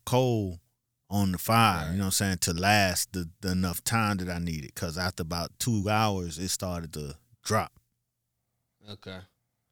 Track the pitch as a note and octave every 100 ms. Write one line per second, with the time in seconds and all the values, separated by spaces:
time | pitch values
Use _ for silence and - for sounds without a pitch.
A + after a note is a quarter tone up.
0 | - B2 B2+ A2+ F#2+ E2+ _ _ _ _
1 | - G2+ F#2+ F2 - A2+ A2+ F2 D#2 F#2+
2 | F#2+ - G2 F2+ - E2+ F#2+ G#2 F#2+ F2
3 | - F2+ E2 - F#2 F#2 F#2 F2 - A#2
4 | G#2+ G2 F2+ F2 E2+ D#2 C2+ - F2 D#2+
5 | F2+ - E2 E2+ E2 - - G#2+ G2 G#2+
6 | A2 F#2+ F2 D#2 F#2 - F#2 F2 D#2+ D#2
7 | C#2+ - _ _ - G#2+ D#2+ _ _ _
8 | _ _ _ _ _ _ _ _ G#2 G2+
9 | - F#2 F#2 _ _ _ _